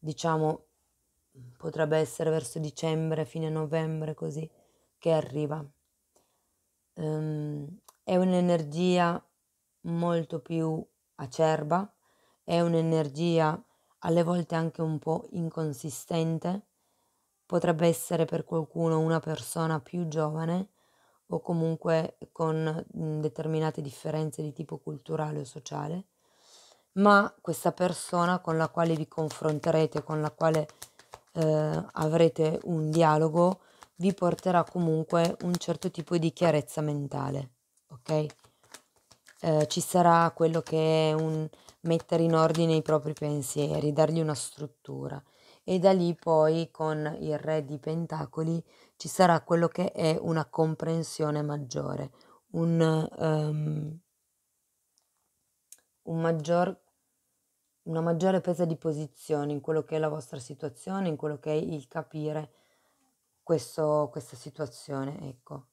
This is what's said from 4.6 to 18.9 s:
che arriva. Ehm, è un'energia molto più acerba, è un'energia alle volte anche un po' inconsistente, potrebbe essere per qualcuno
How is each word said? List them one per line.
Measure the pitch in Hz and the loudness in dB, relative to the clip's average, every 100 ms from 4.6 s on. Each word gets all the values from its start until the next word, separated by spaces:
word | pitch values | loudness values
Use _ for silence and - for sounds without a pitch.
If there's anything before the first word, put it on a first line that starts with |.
| _ _ _ _ | _ _ _ _
che | 165 | 0
arriva. | 160 143 135 151 156 143 _ _ _ _ _ _ _ _ _ _ _ _ | 0 0 -4 -4 -4 -10 _ _ _ _ _ _ _ _ _ _ _ _
Ehm, | - 156 156 156 151 151 147 143 185 _ _ | -8 -4 -4 -4 -4 -6 -8 -10 -16 _ _
è | - 180 | -2 2
un'energia | 185 180 180 175 151 151 180 180 170 175 _ _ _ _ _ _ | 4 4 4 2 0 0 2 4 2 0 _ _ _ _ _ _
molto | 170 170 175 170 156 160 | -6 -2 0 0 -2 -8
più | - 165 160 156 - _ _ _ | -6 -2 -2 -4 -8 _ _ _
acerba, | 143 - 160 156 - 170 202 _ _ _ _ _ | -14 0 2 2 0 -2 -2 _ _ _ _ _
è | - 170 | -2 2
un'energia | 170 165 165 160 151 139 170 165 156 160 - _ _ _ | 4 4 4 2 0 0 2 4 2 0 -8 _ _ _
alle | - 165 | 0 2
volte | 170 180 165 | 2 0 0
anche | 165 165 - | -2 -2 -2
un | 160 156 | -4 -2
po' | - 160 - | -2 -4 -4
inconsistente, | 185 165 160 156 139 160 127 - 170 160 165 175 190 - _ _ _ _ _ _ _ _ | -6 -6 -4 -4 -4 -8 -12 -6 -2 0 0 -2 -4 -8 _ _ _ _ _ _ _ _
potrebbe | 175 175 160 170 | 0 2 4 4
essere | 165 - 170 | 2 -2 0
per | 165 165 | 0 -2
qualcuno | 156 170 151 - 165 | -2 -4 -4 -2 0